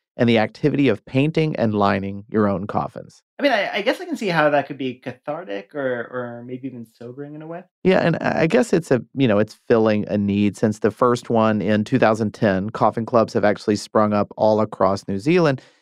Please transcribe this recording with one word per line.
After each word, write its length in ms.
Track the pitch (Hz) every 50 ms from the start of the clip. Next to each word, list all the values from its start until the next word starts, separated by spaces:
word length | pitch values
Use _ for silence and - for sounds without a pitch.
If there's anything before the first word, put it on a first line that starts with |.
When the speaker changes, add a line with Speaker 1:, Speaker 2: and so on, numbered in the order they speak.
| _ _ _
Speaker 1:
and 120 | - 120 120
the 100 | 117 107
activity 500 | 110 110 - - - 147 139 139 143 127
of 160 | 101 - _
painting 500 | - - 131 143 156 160 160 160 156 -
and 180 | - 117 110
lining 520 | 104 104 101 98 101 98 95 98 98 101 104 117
your 180 | - 110 107 101
own 180 | 98 90 98
coffins." 560 | 98 - 85 - - - - - - - _ _ _ _ -
Speaker 2:
I 60 | -
mean, 80 | 277
I, 240 | 240 208 185 - -
I 60 | 214
guess 180 | - 240 302 -
I 40 | 370
can 120 | 349 302
see 100 | - 226
how 240 | 190 170 160 151 147
that 160 | 143 143 135
could 120 | - 151 131
be 160 | 135 127 120
cathartic 760 | - - 131 120 _ _ - 147 165 185 202 202 196 196 _
or, 360 | - 147 135 127 123 120 117 -
or 320 | - 127 120 120 120 120 120
maybe 220 | 127 127 127 131
even 180 | 131 123 120 117
sobering 520 | 113 _ _ 117 123 123 139 143 147 151
in 60 | 151
a 40 | 156
way. 160 | 160 165 175 180 _ _ _ -
Speaker 1:
Yeah, 160 | 185 190 -
and 160 | - 170 165 -
I, 200 | - - - -
I 60 | 156 165
guess 240 | 196 247 240 -
it's 180 | - 175 165 -
a, 100 | 135 117 113 _ _
you 140 | 123 139 117
know, 100 | 101 101
it's 160 | 107 107 - _ _ _
filling 400 | 120 113 110 110 107 104 95 -
a 100 | 101 104
need 380 | 101 101 98 101 104 101 92
since 240 | - - 110 104 -
the 100 | - 104
first 400 | 95 - 127 123 120 120 - -
one 320 | 120 113 110 110 107 104
in 220 | 85 101 107 107 104
two 160 | - 131 120
thousand 320 | 120 107 110 107 117 104 -
ten, 360 | - 127 104 92 92 95 110
coffin 360 | - - 127 107 - 117 113
clubs 280 | - - 117 107 - -
have 100 | 117 98
actually 320 | 104 101 - - - 107
sprung 360 | 101 - - - 110 107 107
up 200 | 104 104 101 - -
all 240 | - 110 107 110 107
across 460 | 107 104 - - 95 95 98 98 -
New 120 | - 98 98
Zealand, 420 | 101 147 175 180 165 147 131 127 - - _ _